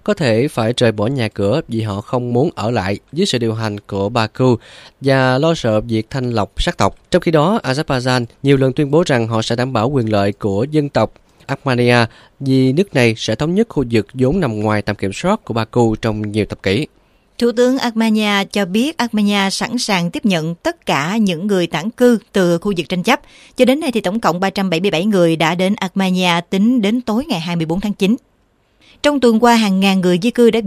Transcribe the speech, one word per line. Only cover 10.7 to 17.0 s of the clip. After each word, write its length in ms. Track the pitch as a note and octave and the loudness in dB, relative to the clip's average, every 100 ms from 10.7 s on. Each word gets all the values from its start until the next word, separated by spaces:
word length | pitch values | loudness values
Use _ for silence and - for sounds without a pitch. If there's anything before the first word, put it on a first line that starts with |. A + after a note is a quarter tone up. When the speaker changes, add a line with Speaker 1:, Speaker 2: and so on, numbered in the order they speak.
Speaker 1:
dân 180 | D3+ C#3+ | -2 0
tộc 240 | - A2 - _ _ - | 0 -2 -4 _ _ -10
Armenia 500 | C3+ C#3 A#2+ B2 B2 A2+ - - - | -6 -2 0 2 4 2 -4 -20 -8
vì 320 | C3+ C3 C3 | 0 2 2
nước 220 | C#3 G3+ | 2 0
này 200 | C#3+ A#2+ A2 | 2 2 2
sẽ 180 | - | -2
thống 200 | A2 D3+ | -2 0
nhất 120 | F#3 A3+ | 0 0
khu 160 | - B2 | -2 0
vực 160 | A#2 G2+ | 0 -2
vốn 260 | C3 B2+ F#3 | -2 0 0
nằm 200 | D3 G#2+ | -2 -2
ngoài 220 | G#2+ G#2 | 0 0
tầm 140 | G2+ G2+ | -2 -4
kiểm 160 | G2 | -4
soát 320 | G2 F3 A3 | -4 -2 -4
của 100 | - | -4
Baku 420 | A2+ A2 B2 A#2 A2 | -4 -2 2 2 2
trong 360 | A2+ G#2+ G#2+ | -2 -4 -4
nhiều 140 | G#2+ G2 | -2 -2
thập 160 | - | -4
kỷ. 240 | G2 G2+ D3+ _ | -2 -2 -4 _